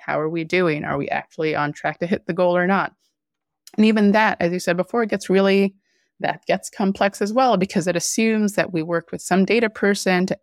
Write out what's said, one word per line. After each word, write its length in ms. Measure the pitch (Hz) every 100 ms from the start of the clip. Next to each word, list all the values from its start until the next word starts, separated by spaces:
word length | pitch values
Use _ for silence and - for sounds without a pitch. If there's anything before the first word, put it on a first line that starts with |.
how 160 | - 147
are 80 | 156
we 160 | 170
doing? 400 | 160 180 175 151
Are 140 | 151 143
we 100 | 143
actually 460 | 143 - - 160
on 180 | 147 147
track 260 | 151 151 156
to 60 | 170
hit 200 | 190 -
the 80 |
goal 200 | 175 180
or 120 | 180 180
not? 260 | 196 156 - _ _ _ _ _ _ - -
And 80 | 214
even 260 | 220 202
that, 240 | 208 214 -
as 140 | 175
you 60 | 180
said 180 | - 175
before, 260 | 180 240
it 60 | 220
gets 220 | 202 -
really, 440 | 190 196 196 196 196 _ _ _ _
that 240 | - - -
gets 240 | 190 -
complex 500 | - 196 196 202 -
as 120 | 202
well 240 | 220 262 208
because 320 | 190 202 175
it 80 | 170
assumes 560 | - - 226 220 208
that 200 | 196 165
we 80 | 180
worked 300 | 160 170 165
with 100 | 175
some 220 | - 185
data 240 | 190 220 226
person 560 | - 202 202 - 180 185
to 120 | -